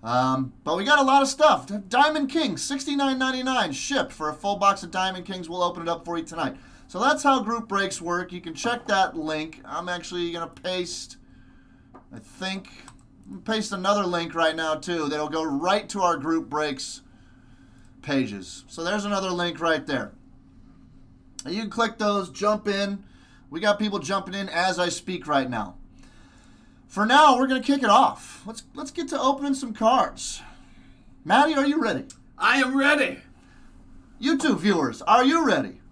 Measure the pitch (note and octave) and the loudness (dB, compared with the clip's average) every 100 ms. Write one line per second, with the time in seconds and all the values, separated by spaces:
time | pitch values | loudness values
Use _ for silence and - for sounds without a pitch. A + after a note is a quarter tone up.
0 | A2 B2 C3 C3 C3 - - E3+ G#3 D4 | 0 2 2 0 -2 -6 -4 -2 4 4
1 | C4+ C#4 C4+ - D4+ A3+ - G3+ G3 - | 6 6 4 4 4 4 0 -10 -2 4
2 | D4+ D#4 C#4+ D#4+ C#4 D#3+ - C#4 C4+ C#4 | 4 2 -2 0 -2 -2 -4 -6 -4 0
3 | C4+ C4 C4 B3+ C4 B3+ G3 C3+ - C4+ | 0 0 -2 -2 -2 0 0 -4 -4 -2
4 | - - D3+ D#3 G3+ G3+ G3 G3 F3 F#3 | -2 -4 -6 -4 -4 2 2 2 -4 -2
5 | F#3+ F#3 F3 F#3 D#3+ F3 F3 F3 E3+ E3+ | -2 -4 -10 -10 -8 -2 -2 -2 -4 -4
6 | E3+ E3+ - E3+ C#3 C3+ - - - F3+ | -4 -6 -6 -6 -6 -6 -18 -20 -12 0
7 | B3 D4+ C#4 C4+ G#3 A#3 A3 G3 F#3+ - | 2 2 2 2 0 -4 -2 -2 -2 -4
8 | E3+ F3 F#3 F3+ E3+ D#3+ A#3 A#3+ - G3 | -4 -4 -4 -10 -12 -6 -4 -4 0 0
9 | F#3 E3 D#3 D#3 D#3+ - - D3+ F3 F3 | 0 -2 -4 -4 -6 -12 -10 -8 -6 -8
10 | - F3 E3+ E3+ E3 - F#3 F#3 F3+ - | -6 -4 -4 -4 -8 -8 -6 -6 -6 -8
11 | - - - - - - - - - - | -14 -18 -20 -20 -20 -20 -20 -20 -20 -20
12 | - - - - F#3+ F#3+ F#3+ - - - | -20 -20 -20 -10 -8 -8 -10 -20 -20 -20
13 | - - - F#3+ - A3 G#3 G3 F#3 G#3 | -20 -20 -18 -14 -4 -4 -2 -4 0 2
14 | F#3 F3 E3 E3 D#3+ E3 D#3+ D#3 E3+ E3+ | 2 -2 -4 0 0 2 -2 -2 -2 -2
15 | D3+ D3+ D3+ D#3+ D#3+ C#3 E3+ G#3 - G#3 | -2 -2 -2 -2 -2 -2 2 0 0 0
16 | F3+ D#3+ C#3+ E3 D#3+ D3+ D3+ C3 - - | 2 2 0 -2 -2 -2 -2 -4 -10 -14
17 | - - - - - - - - - - | -18 -20 -20 -20 -20 -20 -20 -20 -20 -18
18 | - C#3 A#2 G2+ F#2 - - - E3 G#3 | -4 -2 -2 -6 -12 -18 -18 -8 -4 -2
19 | G3+ G3 F#3+ F3 F3 E3 E3 D#3 - C3+ | -2 -2 -2 -2 -4 -2 0 0 0 -4
20 | G#2 - - - - - - - - - | -4 -14 -20 -20 -20 -20 -20 -20 -20 -20
21 | - - - - - F#3+ A3 - A3+ A3+ | -20 -20 -20 -16 -8 -6 -6 -2 -2 0
22 | G#3 G3+ F3+ C3 G#3 G#3 G3+ G3 G3+ G3+ | 0 0 -4 -2 0 0 -2 -2 -2 -6
23 | - - - - - D#3 G#3 G#3 G#3+ G3+ | -12 -20 -20 -20 -14 -2 0 2 0 -4
24 | C#3+ G3 F#3 G3 F#3+ D#3+ F#3 F3+ F3+ F3 | -2 -4 -4 -8 -6 -2 0 0 -2 -2
25 | - F3+ D3+ C#3+ B2+ A#2 G2 - - - | -6 -8 0 0 0 -4 -6 -10 -20 -20
26 | - - - - - - - - - - | -20 -20 -20 -20 -20 -20 -20 -20 -12 -2
27 | G#3+ C#4 D4+ B3 C4 C4 - C#4 A#3+ G#3+ | 4 8 8 8 4 0 2 2 6 8
28 | B3+ - - - F#3+ A3 - - D4 - | 6 2 -16 -18 -16 -16 -16 -14 -12 -8
29 | D4 C#4+ B3+ C#4 C#4+ C4+ A#3+ G#3+ A3+ B3+ | -6 0 0 0 -2 -2 -4 0 2 4
30 | - - - - - - - - - - | 2 -4 -10 -10 -14 -20 -20 -20 -20 -20
31 | - - D3+ G#3+ D4+ D4 C#4 D4+ A3+ E3 | -20 -18 2 4 4 4 2 2 0 -2
32 | - - - - G#3 C4 B3+ C4+ C4+ D4 | -6 -18 -20 -2 2 2 2 2 4 4
33 | - - - - - - - - - - | 2 -4 -16 -20 -20 -20 -20 -20 -20 -20
34 | - - C4 C4+ D4+ F#3+ F#3 F3+ C3+ A2 | -20 -4 0 2 2 2 4 2 0 -4
35 | - A3+ C4+ E4 D4 E3+ G#2 - - | 4 6 6 4 4 2 0 -10 -20